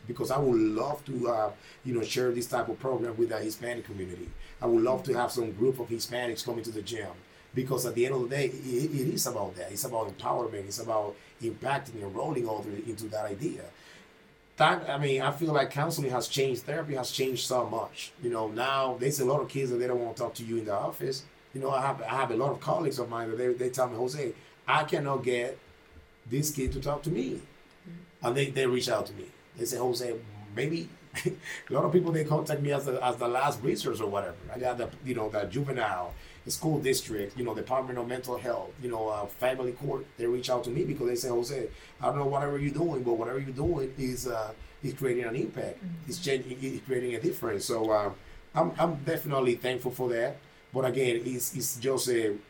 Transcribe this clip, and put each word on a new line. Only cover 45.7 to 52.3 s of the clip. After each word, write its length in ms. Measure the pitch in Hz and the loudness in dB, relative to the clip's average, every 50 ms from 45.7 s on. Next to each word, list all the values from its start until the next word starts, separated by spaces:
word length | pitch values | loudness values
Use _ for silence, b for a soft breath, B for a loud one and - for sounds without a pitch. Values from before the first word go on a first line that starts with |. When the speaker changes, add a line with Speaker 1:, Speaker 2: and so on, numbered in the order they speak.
| - - | -6 -8
Speaker 2:
Mm-hmm. 280 | 196 175 170 165 - | -8 -8 -8 -8 -8
Speaker 1:
It's 120 | 123 120 - | -8 -8 -4
changing, 380 | - 139 135 127 123 127 127 131 | 0 0 0 0 0 -6 -6 -4
it's 240 | 135 131 131 110 - | -4 -4 -4 -6 -4
creating 300 | 131 127 123 127 123 120 | -2 -2 0 0 0 -2
a 40 | 113 | 0
difference." 460 | 139 180 - - - 113 104 98 - | 0 0 0 0 -2 -2 0 0 0
So, 260 | - 120 113 110 110 | 0 0 2 4 4
uh, 200 | 107 104 104 101 98 B B B B B B B - | 4 4 4 2 -2 B B B B B B B 2
I'm, 160 | 147 165 175 - - | 2 2 2 4 2
I'm 160 | 165 170 160 139 135 | 2 2 2 -2 -2
definitely 520 | 165 165 156 - 151 143 135 127 123 120 | -2 -2 -2 0 0 2 4 4 4 2
thankful 360 | 120 - 123 127 120 123 123 | 2 0 -2 -2 0 -2 -4
for 160 | 127 - 127 123 | -2 0 0 0
that. 260 | 117 117 117 143 - - B B B B B B - | 2 2 0 0 -2 -6 B B B B B B 0
But 120 | 131 131 | 2 2
again, 360 | 127 117 135 131 123 117 117 120 | 2 2 4 4 4 4 2 0
it's, 280 | 131 131 123 - - - | -2 -2 -2 -2 -2 -2
it's 220 | 127 117 - - | -2 -2 -2 -2
just 320 | 120 113 135 131 123 - | 0 0 2 2 2 2
a 260 | 123 123 117 110 107 | 4 4 4 4 2